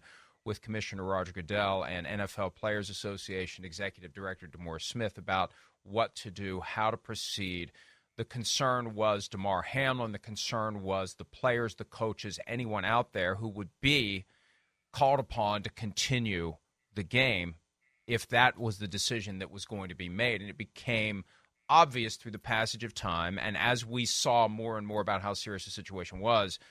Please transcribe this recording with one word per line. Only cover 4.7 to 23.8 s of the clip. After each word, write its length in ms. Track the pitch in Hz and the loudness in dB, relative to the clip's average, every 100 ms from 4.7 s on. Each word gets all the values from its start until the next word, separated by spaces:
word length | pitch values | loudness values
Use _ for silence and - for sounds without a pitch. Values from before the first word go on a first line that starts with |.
| 80 | -6
Smith 340 | - 123 110 - | -6 -4 -4 -4
about 340 | 87 95 90 - - _ | 0 2 2 -4 -20 _
what 320 | 98 101 113 - | -4 2 2 0
to 120 | 107 | -10
do, 320 | 92 98 92 | -6 -4 -4
how 300 | - - 110 | -4 0 2
to 60 | 110 | 0
proceed. 720 | - 107 - - 95 90 85 - - _ _ - | -4 -8 -4 -2 -2 -2 -6 -12 -20 _ _ -8
The 80 | 113 | -6
concern 680 | 127 110 - 135 123 117 | -4 0 2 4 2 0
was 340 | 107 107 104 - | 2 4 4 0
Damar 360 | 101 98 92 | -2 2 2
Hamlin. 480 | 85 135 135 127 113 | 2 0 2 2 -2
The 80 | 104 | -6
concern 640 | - 107 - 117 107 104 | -8 -6 -2 0 -2 -2
was 320 | 95 95 92 - | 0 0 -2 -8
the 100 | - | -16
players, 480 | - 127 120 117 | -2 2 2 0
the 120 | - - | -4 -10
coaches, 540 | - 113 98 104 87 - | -4 -2 -2 -8 -8 -6
anyone 400 | 123 117 104 92 | -4 -2 0 2
out 280 | 117 123 | 4 2
there 220 | 104 90 101 | 0 0 0
who 120 | 113 | -4
would 220 | 101 95 _ | -6 -10 _
be 440 | 135 147 107 98 - _ _ _ _ _ _ | 4 4 2 -4 -8 _ _ _ _ _ _
called 260 | - 135 139 | 2 4 4
upon 440 | - 117 104 104 | 2 0 2 0
to 80 | 90 | -2
continue 840 | - 113 - - 127 113 90 85 78 _ _ _ | -6 -6 -2 0 2 2 0 -2 -4 _ _ _
the 100 | 107 | -8
game 520 | 85 123 131 101 87 82 _ _ _ _ - | 0 2 4 2 -2 -8 _ _ _ _ -4
if 220 | 117 - | -2 4
that 320 | 120 127 95 | 6 6 6
was 180 | 117 95 | -2 -2
the 100 | 104 | -4
decision 520 | 95 - 117 104 95 | -2 0 -2 -4 -6
that 100 | 92 | -8
was 160 | 98 - | -10 -8
going 240 | 104 92 | -8 -8
to 60 | 90 | -8
be 140 | 90 | -4
made. 320 | 90 120 104 | 0 2 0
And 80 | 101 | -4
it 60 | - | -10
became 680 | 107 - - 117 107 101 - _ _ _ - | -12 -8 -2 0 0 -4 -8 _ _ _ 4
obvious 440 | 151 165 123 110 - | 8 8 4 -4 -4
through 160 | 117 | -10
the 80 | 107 | -8
passage 440 | - 110 110 113 | 0 2 2 -2
of 120 | 113 - | -8 -6
time, 420 | 101 85 85 98 | -2 0 0 -2
and 180 | 107 92 | -2 0
as 300 | 110 123 | 2 2